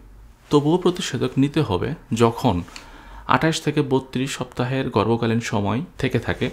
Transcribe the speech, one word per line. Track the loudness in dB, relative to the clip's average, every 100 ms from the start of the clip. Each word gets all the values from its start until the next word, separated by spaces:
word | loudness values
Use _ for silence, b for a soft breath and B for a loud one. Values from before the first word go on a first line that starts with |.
| -20 -20 -20 -20 2
তবুও | 2 4 2
প্রতিষেধক | 2 0 -4 -2 -2 2
নিতে | 2 2
হবে | 0 0 -2 -6 -4
যখন | 2 2 4 0 0 -2 B B B B B B
আঠাশ | 2 2 -2
থেকে | -2 0
বত্রিশ | 2 0 0 -4 -4
সপ্তাহের | -6 -8 -4 -2 -2 0
গর্ভকালীন | 2 2 2 2 0
সময় | 0 -2 0 -2 -6 -4
থেকে | -2 -2
থাকে, | -2 -4 -4